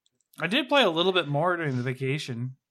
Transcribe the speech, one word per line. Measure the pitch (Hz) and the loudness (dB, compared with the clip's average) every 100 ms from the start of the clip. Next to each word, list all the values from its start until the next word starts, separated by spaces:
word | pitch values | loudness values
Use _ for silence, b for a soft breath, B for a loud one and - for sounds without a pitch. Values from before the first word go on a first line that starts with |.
| _ _ _ - | _ _ _ -8
I | 160 | -2
did | 233 277 | -2 2
play | 285 | 4
a | 220 | 4
little | 160 180 | 4 2
bit | 185 147 | 2 0
more | 143 170 175 | 0 0 0
during | 156 127 | -2 -2
the | |
vacation, | 123 127 135 143 - 117 127 131 _ | -2 -4 -4 -4 -6 -8 -8 -10 _